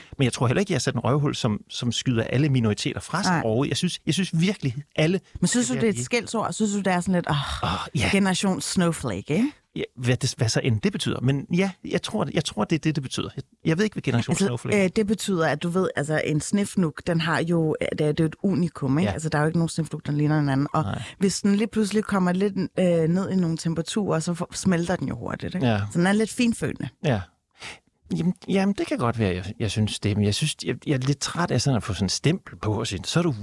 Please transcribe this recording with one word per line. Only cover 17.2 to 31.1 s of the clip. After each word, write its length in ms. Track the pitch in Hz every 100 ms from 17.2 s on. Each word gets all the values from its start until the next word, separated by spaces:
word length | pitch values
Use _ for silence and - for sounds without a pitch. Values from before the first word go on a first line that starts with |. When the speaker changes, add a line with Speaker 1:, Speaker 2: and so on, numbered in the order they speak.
Speaker 2:
har 180 | 165 147
jo, 360 | 165 170 160 -
det 200 | - -
er, 120 | 151
det 80 | 151
er 40 |
jo 40 | 160
et 80 | -
unikum, 560 | 202 170 175 - 139 139
ikke? 100 | 180
Speaker 1:
Ja. 40 |
Speaker 2:
Altså, 160 | 95 156
der 100 | 151
er 40 |
jo 40 | 151
ikke 120 | 165
nogen 100 | 165
snifnuk, 380 | - 151 151 -
der 60 |
ligner 280 | 147 147 151
hinanden. 260 | 143 135 143
Og 100 | 156
Speaker 1:
Nej. 200 | 147 101 117 -
Speaker 2:
hvis 220 | 196 -
den 140 | 202 202
lige 100 | 220
pludselig 360 | 220 208 208
kommer 280 | 202 202 180
lidt, 220 | 180 202 190 170 -
øh, 300 | 185 170 160
ned 220 | 175 190
i 60 | 190
nogle 200 | 170 165
temperaturer, 640 | 170 160 160 - 196 160
så 140 | 160
får, 140 | 170 175
smelter 440 | - - 170 170 180
den 120 | 135
jo 60 | 123
hurtigt, 380 | 107 - -
ikke? 120 | 180 127
Speaker 1:
Ja. 140 | 107 104
Speaker 2:
Så 60 | 165
den 80 | 180
er 60 |
lidt 180 | 208 220
finfølende. 560 | - 240 226 139 - 131 -
Speaker 1:
Ja. 160 | 156 110 90 _ _ _ - - _ _ - 175
Jamen, 180 | 165 - -
jamen, 260 | 190 196 202
det 80 | 339
kan 120 | 285
godt 200 | 120 113
være, 160 | 104
jeg, 100 | 87 95 -
jeg 120 | 110
synes 300 | 113 107 -
det, 160 | 101 104
men 80 | 104
jeg 80 |
synes, 220 | 101 156 -
jeg, 120 | - 127 -
jeg 80 |
er 40 | 135
lidt 200 | 131